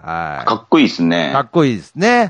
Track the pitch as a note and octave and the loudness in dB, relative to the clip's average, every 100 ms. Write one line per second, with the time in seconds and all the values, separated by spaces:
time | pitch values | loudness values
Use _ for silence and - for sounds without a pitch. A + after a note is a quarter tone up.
0 | - E2 D#2+ C#2 - A2+ - D#3+ B2 - | -10 -6 -6 -6 -4 -6 0 2 2 0
1 | E2+ E2+ C#2 C3+ C3 E3+ C#3 G#2 - D3+ | 0 0 0 -2 -2 0 0 0 -6 -2
2 | G#3+ A#3+ | 0 2